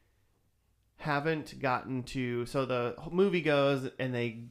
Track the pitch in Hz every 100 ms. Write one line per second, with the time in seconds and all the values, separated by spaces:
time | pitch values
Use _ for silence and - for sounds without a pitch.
0 | _ _ _ _ _ _ _ _ _ _
1 | 156 143 151 160 139 131 131 123 - 131
2 | 123 135 123 120 120 139 127 123 123 -
3 | 156 175 202 175 156 143 139 139 131 -
4 | 131 123 120 113 117